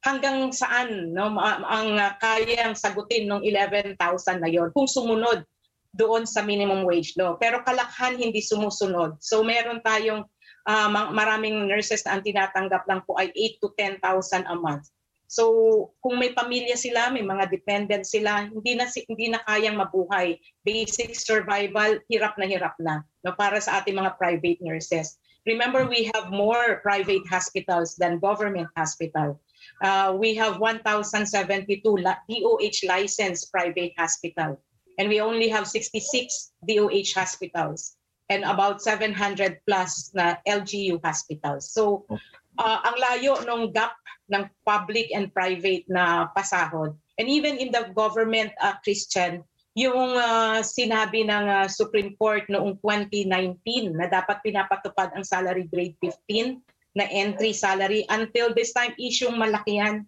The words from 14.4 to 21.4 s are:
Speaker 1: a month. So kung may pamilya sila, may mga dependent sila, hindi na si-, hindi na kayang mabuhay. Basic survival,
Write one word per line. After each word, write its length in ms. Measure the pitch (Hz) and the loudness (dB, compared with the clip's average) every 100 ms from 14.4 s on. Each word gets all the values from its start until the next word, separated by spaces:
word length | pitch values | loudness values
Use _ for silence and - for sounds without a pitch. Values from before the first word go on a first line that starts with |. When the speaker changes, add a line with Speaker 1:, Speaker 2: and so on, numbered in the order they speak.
| 185 | -2
Speaker 1:
a 80 | 170 | -4
month. 320 | 165 147 147 _ _ _ _ | -4 -4 -10 _ _ _ _
So 160 | - 226 226 226 220 - _ | 2 4 6 6 4 2 _
kung 160 | 254 247 | -2 0
may 160 | 247 | 0
pamilya 480 | 247 240 247 240 247 | 0 -2 -2 0 -2
sila, 320 | 247 233 240 | 0 0 0
may 80 | 262 | 0
mga 320 | 202 196 185 | -2 -2 -2
dependent 560 | 185 - 202 202 202 190 | -2 -2 -2 0 -2 0
sila, 400 | 214 208 208 208 | 0 0 0 -4
hindi 320 | 220 220 240 | -4 -2 -2
na 80 | 247 | -2
si-, 160 | 240 - | -4 -8
hindi 160 | 220 226 | -6 -2
na 160 | 226 | -4
kayang 320 | 214 214 220 208 | 0 0 2 0
mabuhay. 640 | 190 190 180 196 180 165 _ _ | 0 0 0 0 0 -2 _ _
Basic 480 | - 220 220 - 233 - | -2 -2 -2 -4 -4 -6
survival, 800 | - 220 | 0 0